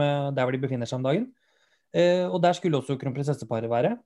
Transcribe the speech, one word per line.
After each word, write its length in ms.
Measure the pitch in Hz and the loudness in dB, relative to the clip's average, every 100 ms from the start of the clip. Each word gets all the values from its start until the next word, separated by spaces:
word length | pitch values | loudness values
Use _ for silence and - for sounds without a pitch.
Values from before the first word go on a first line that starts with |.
eh, 300 | 143 143 143 | 2 0 -2
der 100 | 135 | 0
hvor 160 | 127 131 | 0 0
de 40 | |
befinner 260 | 131 127 120 | -2 -4 -4
seg 80 | 127 | -2
om 80 | 131 | 0
dagen. 220 | 165 254 - _ _ _ _ _ | 0 -2 -10 _ _ _ _ _
Eh, 320 | 165 175 180 180 | 2 4 4 0
og 160 | 185 | 2
der 160 | 175 175 | 2 2
skulle 240 | 185 143 | 0 0
også 160 | 127 139 | -2 -4
kronprinsesseparet 720 | 139 127 139 143 113 113 113 | -4 -4 -4 -4 -4 -4 0
være. 240 | 117 151 240 | 2 0 -2